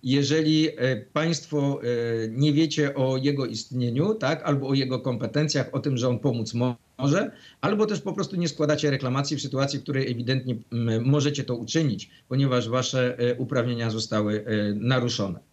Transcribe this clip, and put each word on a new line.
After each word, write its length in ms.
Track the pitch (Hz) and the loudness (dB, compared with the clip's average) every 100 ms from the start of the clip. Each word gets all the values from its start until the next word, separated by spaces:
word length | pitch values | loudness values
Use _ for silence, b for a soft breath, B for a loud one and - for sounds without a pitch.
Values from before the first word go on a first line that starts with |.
jeżeli, 640 | 127 139 135 156 156 156 156 | 2 2 2 2 4 4 2
e, 360 | - 127 123 - | 0 -2 -2 -4
państwo, 680 | 151 160 156 - 147 139 139 | -2 0 -2 -2 0 0 0
e, 40 | 120 120 117 113 113 | -2 -2 0 -2 -2
nie 240 | 113 147 | 2 2
wiecie 420 | 147 160 151 143 139 | 4 2 2 0 0
o 220 | 131 131 | 0 2
jego 280 | 135 143 127 | 0 0 -2
istnieniu, 680 | 110 - 127 120 117 180 220 | -6 -6 -2 -2 0 0 0
tak, 280 | 131 156 | 0 -2
albo 240 | - 143 131 | 0 -2 0
o 60 | |
jego 260 | 135 131 131 | 0 0 -2
kompetencjach, 720 | - 117 113 147 156 143 - | -2 -4 -2 0 0 0 -2
o 80 | 139 | -2
tym, 180 | 147 127 | -2 0
że 120 | 123 | 0
on 100 | 120 | 0
pomóc 340 | 143 120 107 | 0 -2 -2
może, 360 | 117 123 120 _ - | 0 0 -2 _ -4
może, 320 | 139 160 254 B B B | 2 2 0 B B B
albo 240 | 151 208 214 | -2 2 0
też 160 | 202 | 0
po 120 | 196 | -4
prostu 220 | 175 190 175 | -4 -4 -2
nie 120 | 170 | -2
składacie 440 | - 147 147 151 | 0 0 2 2
reklamacji 460 | 135 131 127 139 147 | 0 0 0 -2 -4
w 40 | |
sytuacji, 380 | 143 131 139 143 | -4 -2 -2 -2
w 40 | |
której 280 | - 135 131 | -4 -2 -2
ewidentnie, 440 | 120 120 131 127 110 - | -2 0 -2 0 -6 -4
mm, 380 | 120 117 113 120 | -2 0 2 4
możecie 340 | 147 143 143 | 4 2 -2
to 120 | 127 120 | -4 -6
uczynić, 540 | 120 165 156 101 - B B | -2 0 2 0 -6 B B
ponieważ 420 | 131 139 127 113 | 0 2 2 2
wasze, 480 | 123 123 131 123 123 | 0 0 0 0 2
e, 160 | 120 120 | 0 0
uprawnienia 540 | 120 127 117 117 117 | -2 0 0 0 -2
zostały, 560 | 110 110 110 107 107 104 | -2 -2 0 0 -2 0
e, 280 | 107 104 | 0 0
naruszone. 640 | 104 117 127 120 - 98 85 _ | 0 2 2 0 0 -2 -4 _